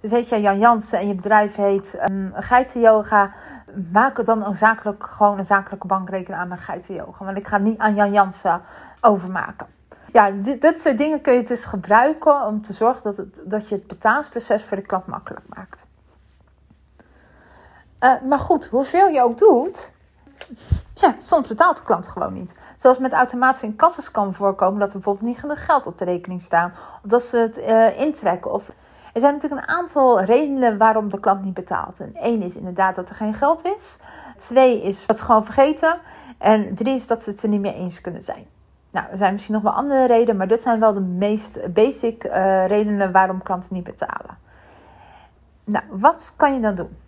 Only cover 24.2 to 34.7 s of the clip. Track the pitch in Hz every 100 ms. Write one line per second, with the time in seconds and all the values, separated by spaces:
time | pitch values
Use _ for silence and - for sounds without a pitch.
24.2 | 202 185 202 196 185 208 202 202 190 202
25.2 | 226 240 294 294 - 294 - 175 180 175
26.2 | 180 185 - 170 175 - - - 202 233
27.2 | 240 240 226 220 - 220 226 - 302 302
28.2 | 196 180 - 202 - - _ _ - -
29.2 | 269 285 294 285 - 330 359 294 262 226
30.2 | 185 240 302 277 247 208 220 220 214 196
31.2 | 202 196 196 180 175 185 - - - -
32.2 | - 233 180 180 185 180 190 185 180 -
33.2 | 214 214 277 320 349 415 - - - -
34.2 | - - - 240 262